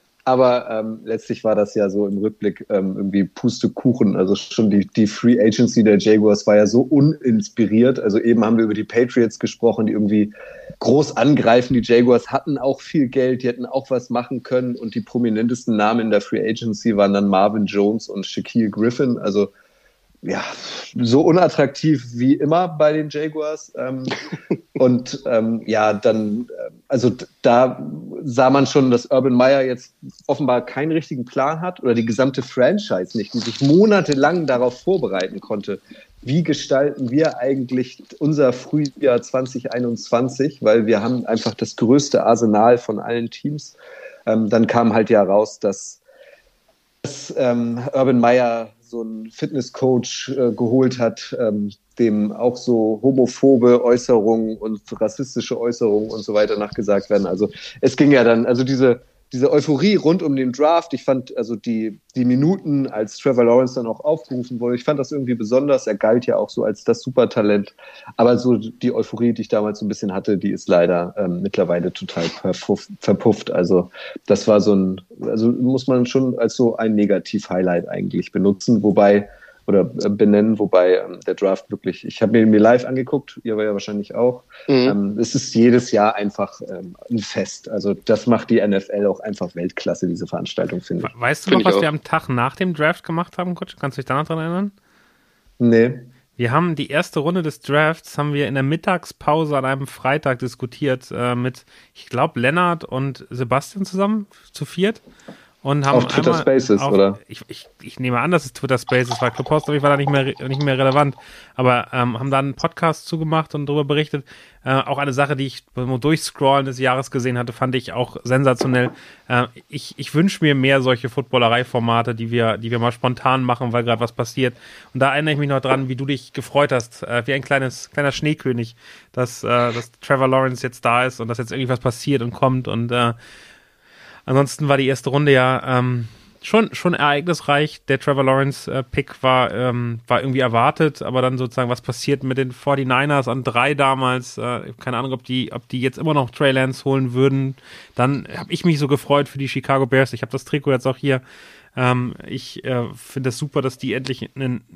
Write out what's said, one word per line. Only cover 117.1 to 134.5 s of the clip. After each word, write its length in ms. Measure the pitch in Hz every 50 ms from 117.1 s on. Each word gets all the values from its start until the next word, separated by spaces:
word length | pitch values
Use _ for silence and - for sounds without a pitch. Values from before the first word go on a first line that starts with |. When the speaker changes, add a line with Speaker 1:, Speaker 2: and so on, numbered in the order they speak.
Speaker 3:
gesehen 260 | - 139 120 127 123 123
hatte, 160 | 123 120 117
fand 220 | - 131 127 127
ich 180 | 131 120 - 82
auch 240 | 120 127 - - - -
sensationell. 640 | 123 127 131 139 135 127 120 - 135 127 127 123 131 - - - - - _ _ -
Äh, 160 | 123 123 123 117 - 139 - _
ich, 240 | - 147 - - -
ich 180 | - - - -
wünsch 280 | 147 170 196 - -
mir 120 | 165 151 143
mehr 280 | 135 131 135 139 135
solche 260 | 127 127 131 123 - 123
Footballerei-Formate, 1080 | - - - - - 127 120 113 117 120 127 - - 123 117 117 117 117 117 120 120
die 160 | 113 113 113
wir, 280 | 117 120 117 113 107 98
die 120 | 117 117
wir 100 | 120 120
mal 120 | 117 120
spontan 540 | 117 - - 127 127 - - 135 127 131 127
machen, 260 | 123 120 - 131 120
weil 140 | 117 120 113
grad 160 | 120 117 110
was 100 | 120 113
passiert. 440 | - - 123 117 - - 131 123 120 - - - - - - - -
Und 60 | 131
da 140 | 131 139 135
erinnere 180 | 147 151 156
ich 80 | 151 139
mich 80 | 147 143
noch 140 | 143 135
dran, 260 | 127 131 131 135 135 127
wie 80 | 131
du 100 | 123 135
dich 280 | 135 143 131 - - -
gefreut 400 | - 131 - - 139 143 143 143
hast, 300 | 123 117 - - - -
äh, 200 | - 117 120 113
wie 60 | 143
ein 100 | 135 139
kleines, 480 | 131 - 143 139 135 131 120 - - -
kleiner 220 | - - 143 139
Schneekönig, 640 | 135 - - 151 156 156 - 135 127 120 117 113 - _ _ - - - _ _ -
dass, 320 | - 127 123 - - -
äh, 20 | 110
dass 440 | 120 123 120 120 113 117 113 - _ _
Trevor 260 | - - 143 131 135 131
Lawrence 340 | 131 131 131 131 127 120
jetzt 220 | - 127 - - -
da 220 | 123 117 120 123
ist 160 | 127 120 -
und 80 | 123 113
dass 80 | 120 113
jetzt 160 | 123 110 -
irgendwie 160 | 131 131 123
was 100 | 127 120
passiert 420 | - 131 117 - - - 139 -
und 100 | 117 120
kommt 360 | 120 - - 131 127 127 123 -
und, 240 | - 117 117 117
äh, 220 | 120 120 120 117 117 117 - - - - - - - _ _ _ _ _ _ _ _ - - - - - -
ansonsten 420 | - 131 135 139 135